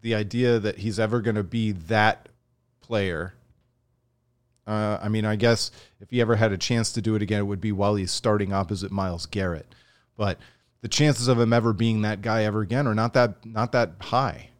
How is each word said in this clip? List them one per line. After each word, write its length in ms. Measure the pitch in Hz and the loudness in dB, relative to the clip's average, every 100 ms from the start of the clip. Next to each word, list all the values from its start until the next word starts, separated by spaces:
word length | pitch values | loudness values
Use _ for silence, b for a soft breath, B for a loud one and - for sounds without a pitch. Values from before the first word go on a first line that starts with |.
The 120 | 113 | 0
idea 460 | 110 104 117 123 117 | -2 -2 0 2 2
that 180 | 104 - | 0 -4
he's 220 | 104 101 | -6 -2
ever 200 | 110 120 | 0 0
gonna 220 | 113 107 | 0 -2
be 300 | 92 117 110 | -2 -2 -2
that 560 | 95 80 110 107 - - _ _ _ _ _ | -4 -2 4 4 2 -10 _ _ _ _ _
player, 540 | _ 113 98 80 87 - _ _ _ _ _ _ _ _ _ _ _ _ | _ -2 -2 -4 -6 -12 _ _ _ _ _ _ _ _ _ _ _ _
uh, 340 | - 107 107 104 | -6 -2 -2 -2
I 60 | 107 | -2
mean, 160 | 110 | 0
I 100 | 107 | 0
guess 380 | 107 117 117 - B B B | 2 4 2 0 B B B
if 120 | - | -6
he 100 | 120 | 0
ever 160 | 117 110 | 2 4
had 160 | 110 | 2
a 40 | 98 | 0
chance 360 | - 120 110 | 0 0 0
to 100 | - | -2
do 140 | 110 107 | -2 0
it 60 | |
again, 180 | 101 104 | 0 -2
it 60 | 101 | -2
would 140 | 101 | -4
be 120 | 107 | -4
while 240 | 98 101 104 | 0 2 0
he's 160 | 90 | -2
starting 400 | - 117 107 98 | -2 0 0 0
opposite 400 | 98 95 101 95 | -2 -2 -4 -4
Myles 340 | 98 95 85 - | -4 -4 -6 -6
Garrett. 480 | 104 95 82 - b b b b - | -4 -4 -4 -10 b b b b -4
But 220 | 104 98 b b b _ | -4 -4 b b b _
the 60 | - | -6
chances 380 | - 151 135 120 | 2 2 2 2
of 140 | 120 | 2
him 120 | 117 | 4
ever 200 | 117 113 | 4 2
being 300 | 104 117 110 | 0 0 2
that 200 | 107 104 | 0 -4
guy 220 | 110 110 | -2 0
ever 160 | 107 104 | 0 0
again 260 | 101 120 139 | -2 -2 0
are 80 | |
not 200 | 107 113 | 0 2
that, 300 | 127 120 - | 2 2 0
not 280 | 113 110 117 | -10 -4 0
that 220 | 127 107 90 | 0 0 -4
high. 520 | - 120 131 - - _ | -2 0 0 -6 -18 _